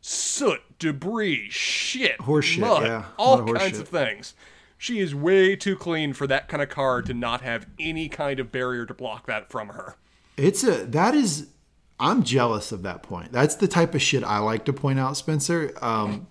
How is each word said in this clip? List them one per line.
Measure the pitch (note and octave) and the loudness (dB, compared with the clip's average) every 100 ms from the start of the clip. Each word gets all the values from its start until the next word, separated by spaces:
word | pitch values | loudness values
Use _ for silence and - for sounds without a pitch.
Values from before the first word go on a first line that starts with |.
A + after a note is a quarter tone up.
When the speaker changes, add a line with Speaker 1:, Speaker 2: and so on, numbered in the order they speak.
Speaker 1:
Soot, | - - - - C4 C3 _ - | -8 -6 -4 0 2 0 _ -4
debris, | D#3+ C#3 F3 A3+ G3+ B2 G#2 | -2 -2 -4 -2 0 -2 -4
shit, | - - - - B3+ G3 A2+ | -4 -2 -2 -2 0 0 0
Speaker 2:
Horse | A#2 D3+ C#3 | 2 2 4
shit, | E3+ | 2
Speaker 1:
mud, | A3+ E3+ | 4 4
Speaker 2:
yeah. | A2+ A2+ | 2 -2
A | G2 - | -8 2
Speaker 1:
all | B3 C4 | 6 6
Speaker 2:
lot | |
of | A2 | 4
horse | A#2 | 0
Speaker 1:
kinds | F#3+ G3+ | 0 -2
Speaker 2:
shit. | |
Speaker 1:
of | - | -4
things. | E3+ A#2+ G#2 - - - - _ - | -2 -2 -4 -14 -20 -20 -20 _ -12
She | - A3+ | -6 -2
is | F#3 | -2
way | C#3+ E3 G3 F#3+ G3 | 0 4 6 6 4
too | G3+ F#3 | -2 -2
clean | F3 D#3+ D3 | -2 -2 -2
for | B2+ C#3 | -2 -2
that | C3+ - | -2 -2
kind | D3 | -6
of | C#3+ | -4
car | D3 C3+ B2 | 0 0 0
to | - | -2
not | A#2+ A#2+ B2 | -4 -4 -4
have | B2+ A2+ - - | -4 -6 -8 -10
any | D#3+ D#3+ D3+ | -6 -4 -6
kind | - C#3+ C3+ | -4 -4 -4
of | A#2+ | -6
barrier | C3+ B2+ B2 A2+ | -4 -4 -4 -8
to | |
block | - A#2+ G#2+ - | -8 -10 -10 -6
that | G#2+ - | -6 -6
from | A#2+ G#2 | -10 -10
her. | - F#2 - _ _ _ - | -14 -16 -18 _ _ _ 2
Speaker 2:
It's | D#3 G3 | 2 4
a, | B3 C#3 A#2 | 2 2 0
that | D3+ G#3 | 2 4
is, | D4+ G#3+ D3 - _ _ _ _ - | 4 2 0 -8 _ _ _ _ -2
I'm | D3 B3 | 0 2
jealous | A2+ B2+ A#2+ G#2+ - | 4 4 2 0 -4
of | G2 | -8
that | F#2 F2+ | -8 -8
point. | - F2 E2 | -10 -10 -4
That's | B2 D3 - | 2 2 4
the | F#3 | 2
type | F3 E3+ | 4 2
of | D3 | 2
shit | - C3+ | 2 0
I | A2 G#2 | 0 0
like | G#2+ A2 - | 0 0 -2
to | |
point | C3+ C#3 C3+ | -2 0 0
out, | C3 C#3+ | 0 -4
Spencer. | - D3+ C#3 E3+ C#3+ - | -2 -2 0 0 -2 -4
Um, | A#2+ A2 G#2 G#2 - | -2 0 -2 -4 -8